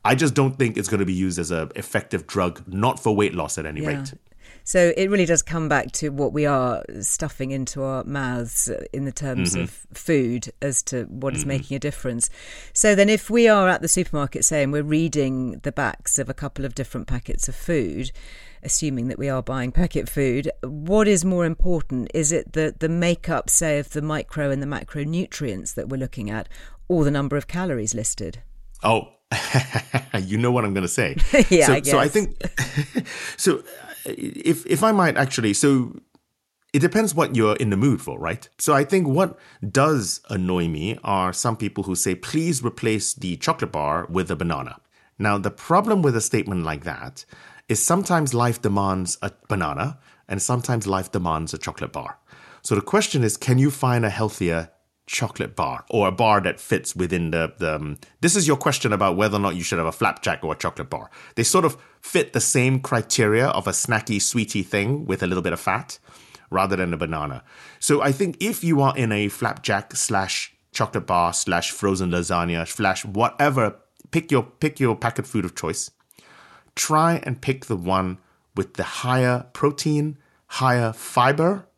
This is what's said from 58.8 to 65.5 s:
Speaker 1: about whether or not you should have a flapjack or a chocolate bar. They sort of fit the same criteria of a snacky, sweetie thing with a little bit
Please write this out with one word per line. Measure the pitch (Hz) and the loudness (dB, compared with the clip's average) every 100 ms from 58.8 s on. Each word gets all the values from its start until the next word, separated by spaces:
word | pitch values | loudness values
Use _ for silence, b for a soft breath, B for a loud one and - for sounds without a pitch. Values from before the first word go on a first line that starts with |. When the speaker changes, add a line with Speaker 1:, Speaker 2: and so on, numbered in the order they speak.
| 123 | 0
Speaker 1:
about | 104 98 87 | 2 2 2
whether | 107 101 | 2 2
or | |
not | 101 87 | 0 -2
you | |
should | 82 87 | -4 -2
have | 80 | -2
a | |
flapjack | - 107 - - 82 | 0 -2 -2 -4 -4
or | 80 | -4
a | 76 | -4
chocolate | 87 - 69 | -6 -6 -10
bar. | - - B B | -10 -10 B B
They | - | -2
sort | 117 185 | 2 4
of | 165 - b b | 2 -2 b b
fit | - - - | -2 0 0
the | 117 | 0
same | - 131 127 131 | 2 2 2 2
criteria | 131 123 110 - 110 110 127 | 0 -2 0 2 4 4 2
of | - 98 | 0 -2
a | |
snacky, | 92 - 110 - 101 | -2 0 -2 0 -2
sweetie | - 123 107 104 | 0 -2 -2 -4
thing | 87 104 101 143 156 | 0 0 0 -2 -2
with | 92 | -2
a | 90 | 0
little | 92 | 0
bit | 87 | -2